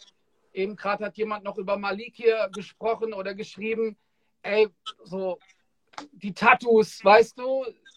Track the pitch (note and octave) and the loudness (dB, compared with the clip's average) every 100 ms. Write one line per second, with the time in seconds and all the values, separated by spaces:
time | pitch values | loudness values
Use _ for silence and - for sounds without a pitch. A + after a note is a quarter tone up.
0 | - _ _ _ _ - G3 G#3 G3 G3+ | -20 _ _ _ _ -8 -8 -6 -6 -6
1 | G#3 G#3 A3 G#3 G3+ G#3 F#3+ G3+ G3+ G3 | -6 -6 -6 -6 -8 -10 -6 -4 -4 -8
2 | A#3 - A#3 A3 G3+ G3 F3+ - A3 G#3+ | -10 -2 0 2 -2 -6 -14 -6 -4 -2
3 | A3 G3+ F#3+ G3 G#3 - G#3+ A3+ A3 G#3 | -4 -6 -8 -10 -12 -10 -6 -4 -4 -6
4 | _ _ _ _ F#3+ G#3 G#3+ _ - - | _ _ _ _ -2 2 2 _ -18 -16
5 | F#3+ F#3 F#3+ F3 _ _ _ _ _ - | -12 -8 -6 -8 _ _ _ _ _ -20
6 | D4 G3+ G3+ F3 A3 B3 B3 A3+ G#3+ - | -20 -12 -10 2 4 4 4 4 4 2
7 | G3 G#3+ A3+ - B3+ C4+ B3+ - _ | 6 8 6 -2 -4 -4 -4 -12 _